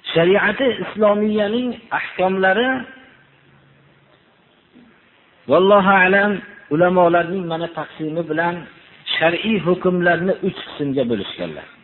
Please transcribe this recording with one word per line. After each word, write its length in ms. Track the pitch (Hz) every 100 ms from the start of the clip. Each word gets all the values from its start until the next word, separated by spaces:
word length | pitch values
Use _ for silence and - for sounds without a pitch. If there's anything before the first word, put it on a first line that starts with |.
Shariati 600 | - 160 170 196 190 202 262 202
islomiyaning 880 | 180 202 208 208 214 214 202 233 254 - -
ahkomlari, 840 | 147 - - 185 190 190 196 254 262 - - - _ _ _ _ _ _ _ 143 _ _ _ _ _ _ _ _ - - _ _ _ _ _ -
vallohu 440 | 147 190 202 190
alam, 380 | 196 185 196 208 190 - - -
ulamolarning 800 | 151 180 185 175 175 170 190 170
mana 200 | 160 170
taqsimi 560 | 165 151 - 156 160
bilan 300 | 160 156 170 170 160 - - - -
shar'iy 520 | - 165 170 214 214
hukmlarni 760 | 156 180 185 180 175 170 185 175
uch 220 | 190 -
qismga 420 | - - 143 135
bo'lishganlar. 600 | 120 110 98 - 87 73 - -